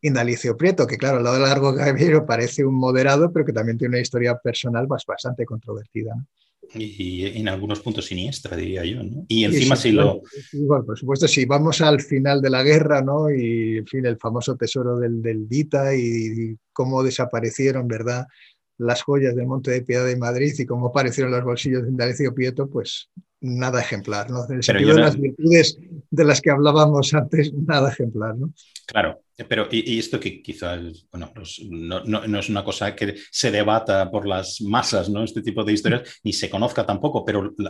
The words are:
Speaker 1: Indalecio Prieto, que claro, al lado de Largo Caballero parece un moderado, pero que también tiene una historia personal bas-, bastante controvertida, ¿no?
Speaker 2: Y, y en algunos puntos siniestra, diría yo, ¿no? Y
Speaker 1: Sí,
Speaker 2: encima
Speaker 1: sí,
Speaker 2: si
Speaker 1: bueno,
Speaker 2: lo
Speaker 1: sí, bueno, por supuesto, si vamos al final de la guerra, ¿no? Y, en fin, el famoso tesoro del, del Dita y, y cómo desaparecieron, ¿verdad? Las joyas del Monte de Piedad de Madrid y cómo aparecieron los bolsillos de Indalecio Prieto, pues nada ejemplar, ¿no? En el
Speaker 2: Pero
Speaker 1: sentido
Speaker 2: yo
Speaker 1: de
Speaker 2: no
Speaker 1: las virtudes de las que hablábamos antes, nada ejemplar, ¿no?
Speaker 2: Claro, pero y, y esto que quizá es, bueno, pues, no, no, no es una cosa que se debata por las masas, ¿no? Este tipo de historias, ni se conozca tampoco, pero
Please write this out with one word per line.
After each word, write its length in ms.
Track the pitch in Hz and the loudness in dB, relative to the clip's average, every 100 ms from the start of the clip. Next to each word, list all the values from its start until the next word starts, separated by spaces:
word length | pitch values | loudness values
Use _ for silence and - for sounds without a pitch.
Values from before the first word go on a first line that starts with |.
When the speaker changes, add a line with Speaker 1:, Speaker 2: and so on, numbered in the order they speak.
Speaker 1:
Indalecio 540 | 151 127 120 120 123 113 | 2 0 0 -2 -2 2
Prieto, 300 | 175 185 131 | 2 2 0
que 120 | 139 | 0
claro, 200 | 135 135 | 0 2
al 60 | |
lado 120 | 120 127 | 2 2
de 40 | |
Largo 340 | 135 135 135 135 | 4 4 2 2
Caballero 500 | 143 135 175 151 147 | 2 4 4 4 4
parece 380 | 113 117 - 135 | 0 -2 0 0
un 100 | 131 | 2
moderado, 560 | 127 127 135 143 170 | 2 4 4 4 4
pero 120 | 170 143 | 2 0
que 80 | |
también 240 | 113 113 117 | 0 -2 -2
tiene 180 | 123 123 | -2 -2
una 60 | |
historia 340 | 120 123 120 120 | -2 -2 0 0
personal 500 | 123 113 123 117 131 | -4 -4 -2 -2 -2
bas-, 180 | 131 - | -4 -6
bastante 380 | 101 127 123 117 | -8 -6 -6 -6
controvertida, 680 | 113 110 104 110 113 113 113 | -8 -10 -12 -10 -10 -8 -8
¿no? 120 | 139 _ _ _ - | -12 _ _ _ -18
Speaker 2:
Y, 500 | 110 107 98 92 90 98 | -12 -10 -8 -8 -4 -6
y 120 | 101 | -4
en 80 | 107 | -4
algunos 320 | 95 104 104 | -4 -6 -6
puntos 260 | - 104 - | -6 -6 -6
siniestra, 520 | 90 95 139 - 87 | -6 -6 -8 -8 -8
diría 260 | 87 92 85 | -6 -6 -6
yo, 180 | 120 | -6
¿no? 220 | 95 123 180 | -8 -12 -2
Y 120 | 113 | 0
Speaker 1:
Sí, 60 | 107 | 2
Speaker 2:
encima 300 | 143 131 135 | 4 4 4
Speaker 1:
sí, 140 | 120 | 4
Speaker 2:
si 60 | 104 | 6
Speaker 1:
bueno, 180 | 101 95 | 4 2
Speaker 2:
lo 60 | - | -8
Speaker 1:
sí, 340 | - - 143 143 | -18 -12 -4 2
bueno, 200 | 143 113 | 2 0
por 120 | 107 | -8
supuesto, 300 | 131 135 160 | -4 0 2
si 180 | 151 127 | 2 4
vamos 340 | 143 156 151 | 2 2 4
al 200 | 156 147 | 4 4
final 400 | 147 139 135 139 | 2 0 2 2
de 80 | 135 | 2
la 140 | 131 | 2
guerra, 380 | 135 151 151 147 | 6 6 6 2
¿no? 260 | 135 147 151 | 2 0 2
Y, 480 | 139 117 117 113 110 | 0 0 0 0 -2
en 80 | 107 | -4
fin, 180 | 135 127 | -4 -2
el 120 | 113 | -2
famoso 380 | 117 117 117 120 | -4 -4 -4 -2
tesoro 420 | 113 135 123 120 | -2 -2 -2 0
del, 240 | 120 117 | 0 -2
del 260 | 113 110 107 | -2 -4 -2
Dita 480 | 127 151 143 139 135 | -2 0 0 2 0
y, 40 | |
y 560 | 120 117 110 113 113 110 _ | 0 -2 -2 -4 -6 -8 _
cómo 300 | - 127 131 | -4 -2 2
desaparecieron, 840 | 131 123 123 113 113 - 135 131 123 | 0 0 -2 -2 -4 0 0 0 -2
¿verdad? 380 | 113 113 123 135 _ - _ _ _ | -4 -4 -4 -6 _ -20 _ _ _
Las 260 | 120 123 | -2 -2
joyas 320 | - 143 135 123 | 0 0 2 -2
del 100 | 123 | -4
Monte 240 | 131 131 | -4 -2
de 100 | 123 | -4
Piedad 220 | 123 123 127 | -2 -2 0
de 120 | 123 | -2
Madrid 360 | 120 123 147 147 | -2 0 -2 -2
y 80 | 127 | -4
cómo 220 | 123 123 | -2 -2
aparecieron 440 | 131 127 127 131 | 0 0 0 0
los 120 | 123 | 0
bolsillos 400 | 123 120 143 127 | -2 -2 0 -2
de 60 | 120 | -2
Indalecio 440 | 127 120 123 139 | -2 -2 0 -2
Prieto, 340 | 127 127 127 139 | 0 -2 -2 -4
pues 400 | 139 - - - - _ _ | -4 -6 -10 -14 -20 _ _
nada 380 | 131 123 127 123 | -6 -2 0 0
ejemplar, 520 | 113 104 98 104 101 | -2 -6 -6 -6 -4
¿no? 80 | 123 120 | -6 -6
En 60 | 127 | -4
el 60 | |
Speaker 2:
Pero 20 | |
Speaker 1:
sentido 260 | 117 107 143 | 2 4 6
Speaker 2:
yo 60 | 156 | 8
Speaker 1:
de 40 | |
Speaker 2:
no 40 | 156 | 6
Speaker 1:
las 140 | - | 4
virtudes 580 | 139 - 160 170 156 - - 165 - | -2 0 6 6 6 0 -16 -18 -6
de 140 | 151 147 | 2 4
las 160 | 143 | 4
que 80 | - | 4
hablábamos 640 | 139 147 147 151 147 135 | 4 6 6 6 4 2
antes, 400 | 151 123 160 151 | 2 2 2 0
nada 380 | 143 156 147 135 | 0 0 2 2
ejemplar, 440 | 123 120 110 110 113 | 0 -4 -4 -6 -6
¿no? 140 | 147 - _ - - | -8 -10 _ -20 -4
Speaker 2:
Claro, 340 | 110 80 - _ _ 123 | 0 0 -2 _ _ -4
pero 180 | 110 104 | -2 0
y, 240 | 113 120 113 | -2 -2 -2
y 40 | |
esto 200 | 110 117 | -2 -4
que 220 | 101 - | -6 -10
quizá 340 | - 85 87 87 | -14 -10 -8 -8
es, 320 | 85 80 _ | -10 -14 _
bueno, 200 | 90 82 | -16 -16
pues, 260 | - 87 - - | -16 -18 -18 -14
no, 340 | 85 82 92 92 | -12 -8 -8 -4
no, 200 | 107 107 | -4 -2
no 120 | 101 | -4
es 100 | 95 | -2
una 140 | 104 | -4
cosa 320 | 98 - 101 - | -4 -4 -4 -4
que 200 | 104 95 - | -6 -6 -10
se 200 | - 127 | -2 0
debata 580 | 104 104 110 - 95 92 | 2 2 2 2 0 0
por 180 | 101 98 | -2 -4
las 340 | 95 95 - | -4 -6 -8
masas, 480 | 104 113 - 107 90 | -2 -2 0 -2 -2
¿no? 140 | 101 | -4
Este 180 | 113 110 | -4 -6
tipo 220 | 107 107 | -6 -4
de 100 | 104 | 0
historias, 460 | 104 107 120 - - | 0 2 -2 -4 -10
ni 100 | 107 | -6
se 160 | 98 - | -4 -4
conozca 360 | 98 117 - 107 | -2 -2 -2 -2
tampoco, 380 | 104 151 120 | -2 -2 -2
pero 300 | 107 101 98 - 98 | -2 -2 -2 -6 -8